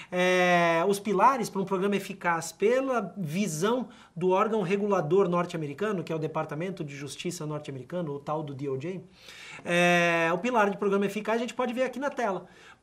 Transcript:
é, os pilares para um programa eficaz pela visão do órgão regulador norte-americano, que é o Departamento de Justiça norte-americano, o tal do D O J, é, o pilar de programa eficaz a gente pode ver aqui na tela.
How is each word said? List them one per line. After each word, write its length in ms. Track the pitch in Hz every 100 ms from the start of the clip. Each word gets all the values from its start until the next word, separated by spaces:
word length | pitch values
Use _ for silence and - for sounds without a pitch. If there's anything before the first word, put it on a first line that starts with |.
| -
é, 720 | 180 180 180 180 175 170 165 196
os 120 | 196
pilares 500 | 220 185 240 269 202
para 120 | 196
um 40 | 190
programa 300 | 190 202 196
eficaz 560 | 190 - 175 170 170
pela 600 | - 208 262 269 240 190 202
visão 680 | 151 180 196 151 208 254 - - - 165
do 140 | 185
órgão 300 | 185 214 220
regulador 680 | 175 202 208 185 147 190 180
norte-americano, 760 | 175 170 165 147 139 214 190
que 80 | 156
é 40 | 160
o 40 |
Departamento 640 | 151 156 151 151 190 180
de 120 | 147 139
Justiça 500 | 143 - 175 170 151
norte-americano, 720 | 151 143 131 123 180 151 143
o 40 |
tal 240 | - 156
do 100 | 143
D 140 | 131 139
O 100 | 131
J, 240 | 165 190 - - - - - -
é, 680 | - 175 175 175 175 170 165
o 40 | 180
pilar 320 | 240 240 202
de 80 | 190
programa 280 | 202 196 202
eficaz 320 | 208 208 226
a 20 |
gente 140 | 240
pode 200 | - 240
ver 100 | 240
aqui 160 | 247 247
na 100 | 277
tela. 380 | 269 220 180 - - - -